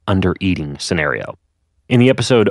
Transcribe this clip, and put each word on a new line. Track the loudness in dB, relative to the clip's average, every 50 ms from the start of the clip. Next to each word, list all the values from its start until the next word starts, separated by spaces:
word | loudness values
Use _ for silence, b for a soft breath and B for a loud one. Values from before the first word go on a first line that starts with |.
| -6
undereating | -2 -2 0 0 0 -2 -2 -2 -2 -2 -2 -4 -8 -10 -8
scenario. | -6 -4 -2 -2 -2 -2 -4 -6 -8 -12 -14 _ _ _ _ _ _ _ _ _ _ 0
In | 2 4
the | 4 4
episode, | 4 2 0 2 2 2 2 2